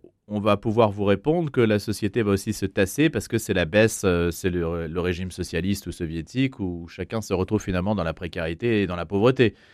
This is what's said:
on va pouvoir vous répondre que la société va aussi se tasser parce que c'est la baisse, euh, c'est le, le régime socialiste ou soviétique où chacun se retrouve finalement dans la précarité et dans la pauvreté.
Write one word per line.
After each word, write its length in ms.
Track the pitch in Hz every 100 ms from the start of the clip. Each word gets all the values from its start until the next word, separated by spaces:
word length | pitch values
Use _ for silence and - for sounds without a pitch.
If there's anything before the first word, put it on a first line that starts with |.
| - _ -
on 120 | 104
va 180 | 104 101
pouvoir 340 | 113 107 107
vous 140 | 101 98
répondre 460 | 98 147 175 151
que 100 | 127
la 180 | 110 104
société 440 | 110 101 101 120
va 80 | 104
aussi 220 | 98 110
se 120 | - 98
tasser 440 | - 95 - 156
parce 180 | 113 -
que 100 | 113
c'est 160 | -
la 120 | 92 80
baisse, 380 | 104 110 - 98
euh, 260 | 85 85
c'est 180 | 85 95
le, 380 | 87 82 85 82
le 120 | 87
régime 320 | 90 90 92
socialiste 560 | - 87 85 92 101 90
ou 40 |
soviétique 680 | - 82 82 80 123 135 131
où 280 | 92 85 85
chacun 340 | - 90 113
se 120 | -
retrouve 280 | 92 92 107
finalement 340 | - 92 98 104
dans 80 |
la 100 | 82
précarité 680 | 80 87 87 82 82 120 107
et 60 | 90
dans 80 | 87
la 100 | 82
pauvreté. 480 | 101 120 131 113 - _